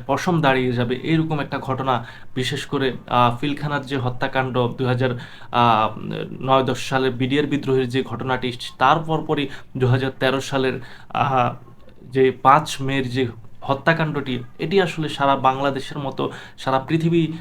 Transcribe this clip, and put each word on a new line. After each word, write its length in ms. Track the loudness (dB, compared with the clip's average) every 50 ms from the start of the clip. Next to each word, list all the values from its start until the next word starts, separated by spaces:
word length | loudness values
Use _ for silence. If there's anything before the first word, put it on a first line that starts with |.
| 0
পশম 340 | -2 -2 0 2 2 2 4
দাঁড়িয়ে 320 | 4 4 4 4 2 0 0
যাবে। 220 | 0 0 0 -2
এইরকম 440 | -4 0 0 2 2 2 0 -2 -4
একটা 200 | -4 -4 -6 -6
ঘটনা, 460 | -4 -4 -4 -2 0 0 0 0 -2 -8 -14 -14 -14 -8 -4
বিশেষ 300 | -4 -2 -2 -4 -6 -6
করে, 320 | -4 -2 -2 0 -2 -2 -4 -6
আহ, 300 | 0 4 4 4 4 2
পিলখানার 480 | 0 -4 -4 -4 -4 -4 -2 -2 -4 -4
যে 120 | -4 -4
হত্যাকাণ্ড 680 | -2 -2 -2 -2 -2 -4 0 0 0 -2 0 0 0 0
দুই 200 | 0 -2 -2 -2
হাজার, 220 | 0 0 2 2 0 0 -2 -8 -14 -16 -16 -12 -2
আহ, 480 | 2 4 4 4 4 4 2 0 -2 -6 -8 -8 -6 -6 -6 -8 -8 -8
নয় 240 | 0 2 4 4 4
দশ 160 | 2 -2 -4
সালে 300 | -4 -2 0 0 0 0
বিডিআর 360 | 0 0 -2 0 2 0 2
বিদ্রোহের 440 | 0 -2 -2 0 2 2 2 2 2
যে 140 | 0 -2 -2
ঘটনাটি, 480 | -2 -6 -6 -2 -2 -2 0 -2 -4 -6 -6 -12 -14 -2
তার 220 | 2 4 4 4 2
পরপরই 480 | 0 -2 -2 -2 -2 -2 -2 -2 -2 -6 -6 -12 -14 -12 -2
দুহাজার 340 | 0 2 4 4 2 2 -2 -2 0
তেরো 220 | 2 2 2 0
সালের, 400 | -2 -2 -2 0 0 0 -2 -4 -8 -14 -16 -18 -18 -6
আহ, 440 | -2 0 0 2 2 2 2 2 0 -6 -14 -20 -20 -20 -20 -20 -20 -20
যে 300 | -18 -4 2 4 4 4
পাঁচ 500 | 4 4 6 6 8 8 6 0 -6 -4
মের 280 | -4 -2 -2 -2 -2 -2
যে 180 | -2 -2 -2 -2 -4 -10 -16 -16 -14 -12
হত্যাকাণ্ডটি, 840 | -4 -4 -4 0 2 0 2 2 0 -2 -2 -4 -4 -4 -6 -6 -6 -10 -8 -6
এটি 220 | -4 2 4 4
আসলে 280 | 4 2 0 -4 -4 -4
সারা 260 | -2 2 2 4 4
বাংলাদেশের 640 | 4 4 2 2 2 0 0 0 -2 -6 -6 -8 -6
মতো 320 | -6 -6 -4 -4 -4 -4 -6 -10 -16 -16 -16
সারা 220 | -6 -2 0 0 0
পৃথিবী, 480 | 2 0 0 2 2 4 4 2 2 0 -2 -8